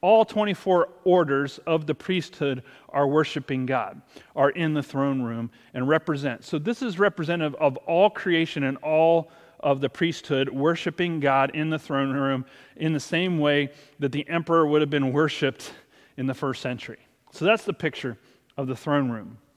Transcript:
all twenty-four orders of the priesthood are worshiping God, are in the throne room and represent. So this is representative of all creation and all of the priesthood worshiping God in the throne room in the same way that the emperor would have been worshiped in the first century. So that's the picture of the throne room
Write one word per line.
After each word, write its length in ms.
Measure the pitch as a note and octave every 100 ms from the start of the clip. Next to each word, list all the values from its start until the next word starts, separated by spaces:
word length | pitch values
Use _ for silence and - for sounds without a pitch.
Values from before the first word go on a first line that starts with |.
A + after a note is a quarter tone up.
all 220 | F3+ A3
twenty-four 640 | A3 G#3+ G#3 F#3 - F3+ E3 -
orders 540 | F#3 F3+ D#3 C#3 C#3 - -
of 200 | D#3+ D#3
the 80 |
priesthood 680 | D3 - F#3 - - C#3+ B2+ - - -
are 180 | C#3+ C#3+
worshiping 600 | D3 D3+ - C3 C3+ B2+
God, 360 | C3 G2+ - - - -
are 160 | - C#3
in 240 | F3 D#3+
the 80 | D3+
throne 400 | C#3 C#3+ C#3 C3+
room 280 | A#2+ A#2 A#2 _ _
and 140 | B2 B2+
represent. 560 | D#3 D#3 D3 C#3 A#2
So 160 | - D#3+
this 240 | D#3 A#3
is 160 | B3+ F3
representative 560 | G3+ - D#3 E3+ D#3 C#3
of 160 | D3+ B2+
all 320 | - E3+ G3+
creation 540 | - - E3 D#3+ -
and 120 | C#3 C3+
all 520 | D3+ D#3 D#3+ E3 D#3+ - - _
of 200 | - C#3
the 80 | C3+
priesthood 580 | - E3 D#3+ - C3+ C3+
worshiping 720 | C3 D3 E3 - - F3 E3
God 300 | C#3 C3+ C3+
in 140 | D3 D#3
the 80 | D#3
throne 340 | - C#3 C3+
room 320 | C#3 C#3 C3+ C3 - - -
in 180 | D#3
the 40 | D#3
same 400 | - E3 F#3 E3+
way 320 | D3 C#3+ C#3 - - _
that 120 | C#3+
the 160 | C3+ D3
emperor 380 | E3+ E3 E3 D#3
would 140 | D3+
have 100 | D3
been 220 | D3 C3+
worshiped 600 | C3+ D3+ - C#3 B2+ - - _ _ _ -
in 100 | C3
the 80 |
first 280 | B2+ C#3 C3
century. 360 | C3 B2 - A#2 _ _ _
So 140 | -
that's 200 | E3 A3
the 100 | -
picture 420 | F#3+ E3 - C3 A2+ _ _ _ -
of 100 | C3+
the 80 |
throne 360 | B2+ - D3 C3+
room 260 | A2+ G#2+ A2 _